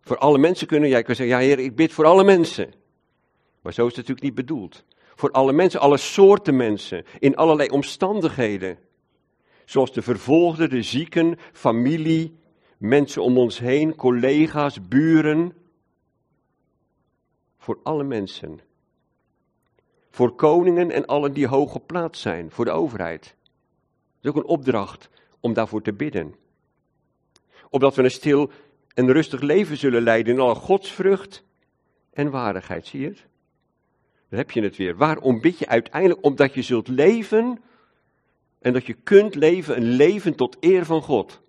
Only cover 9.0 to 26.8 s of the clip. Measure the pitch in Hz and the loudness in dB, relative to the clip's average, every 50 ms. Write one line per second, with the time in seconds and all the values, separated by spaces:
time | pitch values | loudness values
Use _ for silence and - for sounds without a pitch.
9 | _ _ _ _ _ _ _ _ _ _ _ _ _ _ - 139 131 123 - 117 | _ _ _ _ _ _ _ _ _ _ _ _ _ _ 0 0 0 0 -2 -8
10 | 104 127 123 101 - 123 147 165 175 175 160 156 165 156 131 123 107 - 117 131 | -4 -4 -4 -4 0 2 2 4 4 2 0 -2 -2 -2 -2 -4 -4 -4 -6 -6
11 | 165 - - 170 165 165 170 - - - _ - - 131 113 113 123 135 160 165 | -6 -4 -2 0 0 0 -2 -4 -14 -20 _ -2 0 0 0 2 0 0 -2 -2
12 | 156 160 160 160 165 160 - _ _ _ _ _ _ _ _ _ 104 104 131 147 | 0 0 0 0 -2 -6 -12 _ _ _ _ _ _ _ _ _ -2 2 2 2
13 | 143 135 - 139 - 123 123 127 123 117 110 - 120 123 131 147 156 160 156 - | 2 0 -4 -4 -2 2 2 2 2 0 -2 -6 -4 -2 0 0 0 -2 -4 -2
14 | - 123 123 120 120 135 143 151 156 156 - 151 147 143 - 107 95 90 117 135 | 0 0 0 2 0 0 2 2 0 0 0 -4 -4 -4 -6 -10 -12 0 0 2
15 | 156 160 160 160 151 151 151 156 170 180 - _ _ _ _ _ _ _ _ _ | 2 4 2 4 2 2 0 -2 -2 -4 -8 _ _ _ _ _ _ _ _ _
16 | _ _ _ _ _ _ _ _ _ _ _ _ _ _ _ _ _ _ _ _ | _ _ _ _ _ _ _ _ _ _ _ _ _ _ _ _ _ _ _ _
17 | _ _ _ _ _ _ _ _ _ _ _ _ - - 107 - _ 139 160 147 | _ _ _ _ _ _ _ _ _ _ _ _ -10 -10 -10 -8 _ -6 -6 -6
18 | 139 139 127 110 98 92 - - - 78 78 - _ _ _ _ _ _ _ _ | -6 -6 -6 -6 -8 -8 -12 -16 -16 -18 -18 -20 _ _ _ _ _ _ _ _
19 | _ _ _ _ _ _ _ _ _ _ _ _ _ _ _ _ _ _ _ _ | _ _ _ _ _ _ _ _ _ _ _ _ _ _ _ _ _ _ _ _
20 | _ _ _ - 123 117 120 - - 151 156 175 175 180 170 175 180 170 - - | _ _ _ 0 0 0 2 2 2 4 4 4 2 2 2 2 0 -2 -2 -6
21 | - - 135 147 147 139 139 147 139 117 135 135 147 135 - - _ - 160 175 | -4 -2 -2 -2 -2 -4 -2 -2 -2 0 2 0 0 0 -6 -12 _ -8 -8 -8
22 | 170 160 - - - 107 85 82 85 160 - - - 98 80 - - - - 98 | -8 -8 -10 -8 -8 -6 -6 -6 -10 -12 -8 -6 -4 -4 -2 -4 -4 -4 -6 -8
23 | 87 85 82 82 - - _ _ _ _ _ _ _ _ _ _ _ _ _ _ | -10 -10 -10 -12 -16 -20 _ _ _ _ _ _ _ _ _ _ _ _ _ _
24 | _ _ _ _ _ 139 147 151 - - 175 147 131 127 120 107 98 - - - | _ _ _ _ _ -4 -4 -4 -2 -2 -4 -2 0 -2 -2 -2 -4 -6 -14 -20
25 | - _ _ _ _ _ _ _ - 120 110 117 113 107 - 107 - 110 101 98 | -20 _ _ _ _ _ _ _ -6 -4 -2 -2 -4 -4 -6 -6 -6 -6 -6 -6
26 | 147 151 127 98 80 76 - _ _ _ _ _ _ _ _ _ | -8 -8 -6 -8 -10 -10 -14 _ _ _ _ _ _ _ _ _